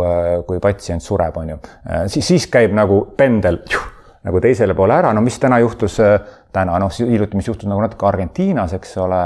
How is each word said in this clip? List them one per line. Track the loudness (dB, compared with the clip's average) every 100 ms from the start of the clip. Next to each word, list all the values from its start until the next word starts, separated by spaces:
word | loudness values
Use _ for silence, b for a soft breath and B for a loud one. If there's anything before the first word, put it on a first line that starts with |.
äh, | 0 0 0 -2 -2
kui | -2
patsient | -2 -2 -6 -8
sureb, | -4 -2 -2 -4
on | -10
ju. | -10 B B
Äh, | -8 -4 -4
siis, | -4 0
siis | 0 2
käib | 2 4
nagu | 2 4 2 0 0
pendel, | 2 4 2 -2 -4
juh, | -8 B B B B
nagu | -4 0
teisele | 2 2 2 2
poole | 2 4
ära. | 2
No | 2
mis | 0 0
täna | 2 2
juhtus, | 2 -2 -4 2
äh, | 4 4 B B B
täna, | -4 -2 0
noh, | -2
si-, | -2 -2
hiljuti, | 0 0 -4
mis | -4
juhtus | -6 -4
nagu | -2
natuke | -4 -2 -2
Argentiinas, | 0 -4 -4 -2 -2 -4
eks | -6 -8 -6
ole, | -2 0